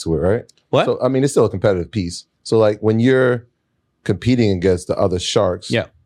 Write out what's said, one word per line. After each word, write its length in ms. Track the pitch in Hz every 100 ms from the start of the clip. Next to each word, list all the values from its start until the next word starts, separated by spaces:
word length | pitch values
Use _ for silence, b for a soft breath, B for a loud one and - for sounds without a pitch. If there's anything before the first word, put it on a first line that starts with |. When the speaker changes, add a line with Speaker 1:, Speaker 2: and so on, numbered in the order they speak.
Speaker 1:
to 100 | 82
it, 40 | 78
right? 320 | 87 117 - _ -
Speaker 2:
What? 160 | 131 170
Speaker 1:
So, 120 | -
I 60 | 127
mean, 140 | 131
it's 120 | 135
still 100 | -
a 60 | 110
competitive 400 | 98 107 92 82
piece. 320 | 107 87 - - _
So, 120 | - 113
like, 240 | 107 104
when 180 | 107 113
you're 480 | 123 131 127 120 - _ _ _ _ _
competing 480 | - 95 120 123 110
against 340 | 92 95 90 -
the 100 | -
other 220 | 98 90
sharks 520 | - 113 95 90 -
Speaker 2:
Yeah. 180 | 117 - _